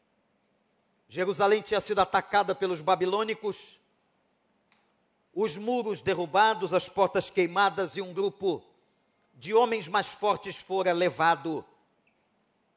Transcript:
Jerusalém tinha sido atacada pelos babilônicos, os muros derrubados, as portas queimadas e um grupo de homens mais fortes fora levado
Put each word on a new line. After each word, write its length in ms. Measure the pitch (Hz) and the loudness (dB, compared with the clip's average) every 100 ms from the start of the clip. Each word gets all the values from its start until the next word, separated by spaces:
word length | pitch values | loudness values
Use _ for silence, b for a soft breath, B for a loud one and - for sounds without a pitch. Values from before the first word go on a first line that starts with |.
| _ _ _ _ _ _ _ _ _ _ _ | _ _ _ _ _ _ _ _ _ _ _
Jerusalém 540 | 131 185 165 202 214 | -4 -2 2 4 2
tinha 180 | - 208 | 0 -2
sido 200 | - 196 | 0 2
atacada 540 | 185 196 - 202 190 | 2 2 2 0 2
pelos 260 | 185 190 165 | 0 -2 -2
babilônicos, 1000 | 156 180 180 202 220 214 214 - - - _ _ _ _ _ _ _ _ _ _ _ _ _ _ _ | 0 2 2 0 -2 -4 -6 -8 -12 -18 _ _ _ _ _ _ _ _ _ _ _ _ _ _ _
os 240 | 165 214 196 | -4 -4 -2
muros 440 | 220 247 214 175 | -2 -2 -2 -4
derrubados, 760 | 190 175 170 185 220 196 180 | -2 -2 0 4 4 2 0
as 140 | 180 - | 0 0
portas 420 | - 185 190 - | 0 0 0 -2
queimadas 680 | - 170 180 202 170 180 175 | 0 0 2 0 0 -6 -6
e 40 | |
um 120 | 185 | -8
grupo 520 | 175 202 - 190 139 - _ _ _ _ _ _ | -4 -4 -2 -4 -4 -8 _ _ _ _ _ _
de 200 | 135 139 | -18 0
homens 340 | 220 240 226 160 | 4 4 0 -2
mais 240 | 202 - | -4 -4
fortes 440 | - 208 185 196 - | -2 0 0 -4 -12
fora 360 | - 190 180 | -4 -2 0
levado 720 | 170 175 120 165 160 165 147 - _ _ _ _ _ _ _ _ _ _ | 2 2 2 2 2 -2 -6 -8 _ _ _ _ _ _ _ _ _ _